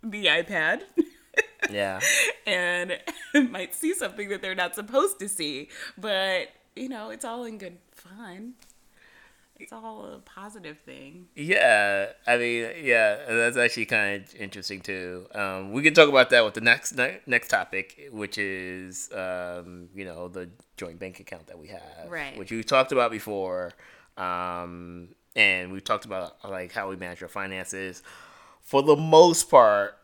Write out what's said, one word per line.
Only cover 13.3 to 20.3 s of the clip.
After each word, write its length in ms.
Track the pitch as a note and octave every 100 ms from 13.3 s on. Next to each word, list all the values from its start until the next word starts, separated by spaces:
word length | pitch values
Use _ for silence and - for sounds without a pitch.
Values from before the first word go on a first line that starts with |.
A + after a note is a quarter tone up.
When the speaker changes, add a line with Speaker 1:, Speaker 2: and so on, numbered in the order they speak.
| A#2 A#2 B2
Speaker 2:
actually 260 | A#2+ B2 A2
kinda 380 | A2+ G2+ G2+ G2 -
interesting 420 | G2+ G2+ F2+ G2
too. 460 | F#2 F#2+ F2+ F2+ F#2
Um, 380 | G#2 G2 F#2+ F#2+
we 100 | A2+
can 100 | D3+
talk 140 | D#3 D3+
about 220 | C#3 B2
that 120 | B2
with 100 | A2
the 60 | G#2
next 340 | A2+ A#2+ - -
ne-, 220 | B2+ F3 -
next 220 | B2 -
topic, 600 | G2+ F2+ F#2+ F#2+ - C#3
which 260 | A2+ G#2 -
is, 720 | G2+ F#2+ F#2 F#2 F#2 F#2 -
um, 800 | G#2 F#2 F#2 F2+ F2 F2 F2+ F2
you 120 | F#2+ F#2+
know, 220 | E2
the 200 | F2+